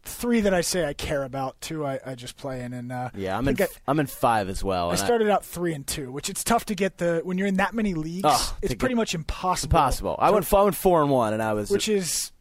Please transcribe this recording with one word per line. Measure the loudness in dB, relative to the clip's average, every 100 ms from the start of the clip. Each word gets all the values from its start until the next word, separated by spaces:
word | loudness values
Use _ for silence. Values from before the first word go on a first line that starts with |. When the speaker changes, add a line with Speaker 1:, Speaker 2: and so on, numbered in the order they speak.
Speaker 1:
Three | -14 -6 0 2
that | 4
I | 2
say | 0 -2 -2
I |
care | -4 -4 -4
about, | -4 -4 -6 -8
two | -10 -6
I, | -4 -4 -8
I |
just | -12 -14 -12
play | -10 -8
in, | -8
and, | -10 -8
uh, | -8 -8
Speaker 2:
Yeah, | -6 -4 0
I'm | 0
Speaker 1:
I |
Speaker 2:
in | 0
Speaker 1:
think | -2
Speaker 2:
f-, | -2 -2
I'm | 0
in | 0
five | 0 2 2 0
as | -4
well, | -2 0 0
Speaker 1:
I |
Speaker 2:
and | 0
I |
Speaker 1:
started | 2 2 2
out | 0
three | -2 -4 -4
and | -4 -6
two, | -8 -6
which | -8 -8
it's | -6
tough | 0 0 0
to |
get | -2 -2 0
the, | 0 0
when | -2 -2
you're | 0
in | 0
that | 0
many | 0 -2
leagues, | -2 -6 0
Speaker 2:
Ugh, | 2 4 0 -4
Speaker 1:
it's | -4
Speaker 2:
to | 0
Speaker 1:
pretty | 0
Speaker 2:
get | 0
Speaker 1:
much | 0
impossible. | -4 -6 -2 0 0 2 4
Speaker 2:
Impossible. | 4 2 -2 2
I | 4
Speaker 1:
to |
Speaker 2:
went | 4 4
f-, |
I | 4
went | 4 4
four | 4 6
and | 6
one, | 4 2
and | 0
I | 0
was | 0 0
Speaker 1:
Which | 0 2
is | 0 0 -4 -6 _